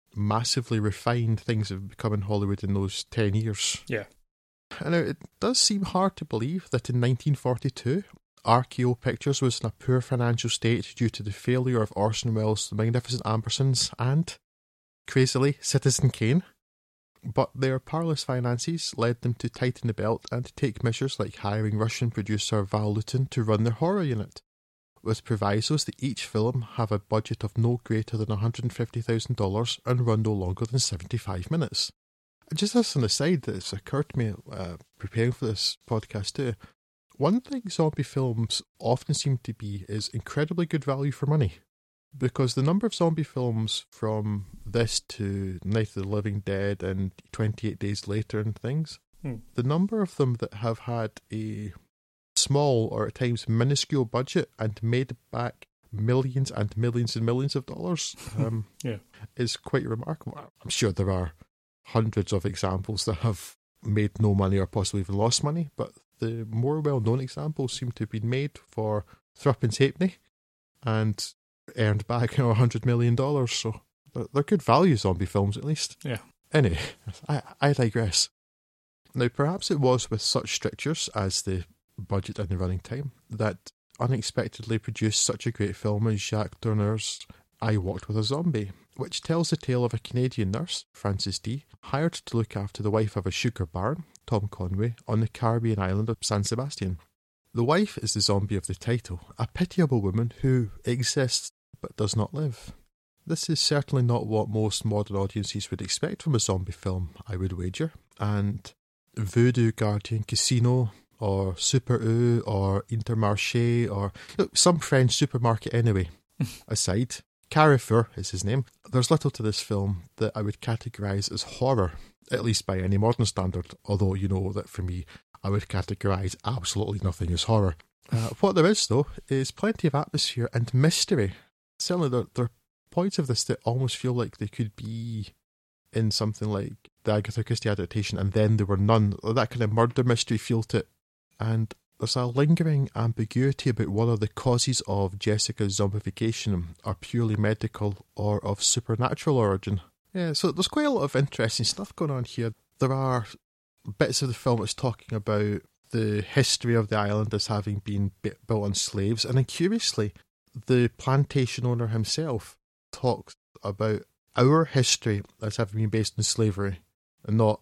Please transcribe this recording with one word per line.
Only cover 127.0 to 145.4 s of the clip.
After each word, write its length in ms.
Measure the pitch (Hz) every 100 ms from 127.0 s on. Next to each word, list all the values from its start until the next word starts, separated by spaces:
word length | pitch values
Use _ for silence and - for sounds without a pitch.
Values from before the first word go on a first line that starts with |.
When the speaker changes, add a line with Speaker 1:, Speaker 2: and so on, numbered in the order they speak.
Speaker 1:
nothing 280 | 95 - 87
as 120 | 87
horror. 320 | - 110 95 80 _ _ -
Uh, 180 | 113 113 113
what 160 | 196 190
there 100 | 165
is, 220 | 214 -
though, 200 | 117 143 - -
is 240 | 135 135
plenty 360 | - 208 226 160
of 80 | 143
atmosphere 540 | - 127 - - 117
and 200 | 117 117
mystery. 600 | 127 151 - - 156 98 - _ _ _ -
Certainly 320 | - 180 147
there, 160 | 123 - -
there 100 | 120
are 60 | _ _ _ _
points 300 | - 190 -
of 80 | 135
this 160 | 117 -
that 140 | 117 -
almost 320 | 123 127 -
feel 160 | 127
like 240 | 120 113 -
they 100 | 104
could 280 | - 110 -
be 520 | 110 113 117 110 101 _ _ _ _ _ _
in 180 | 110 110
something 360 | - 107 104 107
like 400 | 101 101 - - _
the 80 | -
Agatha 300 | 107 101 -
Christie 240 | - 117 113
adaptation, 480 | 104 87 113 101 -
And 140 | 98
Then 240 | 107 107 107
There 80 | 98
Were 120 | 98
None, 380 | 101 113 104 98
that 260 | 107 120 110
kind 120 | 120
of 100 | 107
murder 300 | 110 120 135 123
mystery 320 | 117 - 110
feel 260 | - 113
to 140 | - 110
it. 80 | - _ _ _ _ -
And 340 | 110 113 110 - _ -
there's 160 | 117 131
a 100 | 123
lingering 640 | 123 151 170 160 147 135 104
ambiguity 760 | 117 113 110 123 139 139 131
about 180 | 113 110
whether 260 | 101 117 113
the 120 | 104
causes 540 | - 127 120 - 120 -
of 300 | 101 95 98
Jessica's 580 | 107 107